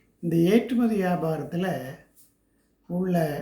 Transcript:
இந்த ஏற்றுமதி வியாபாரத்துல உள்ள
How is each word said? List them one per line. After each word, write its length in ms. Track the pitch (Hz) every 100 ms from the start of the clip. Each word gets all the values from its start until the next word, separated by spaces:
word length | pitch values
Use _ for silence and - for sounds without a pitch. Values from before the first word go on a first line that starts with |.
| _ _
இந்த 160 | 170 165
ஏற்றுமதி 680 | 170 226 233 240 233 208
வியாபாரத்துல 920 | 185 165 160 156 139 170 185 139 127 - _ _ - _ _ _ _ _ _
உள்ள 300 | 175 185 175 156 143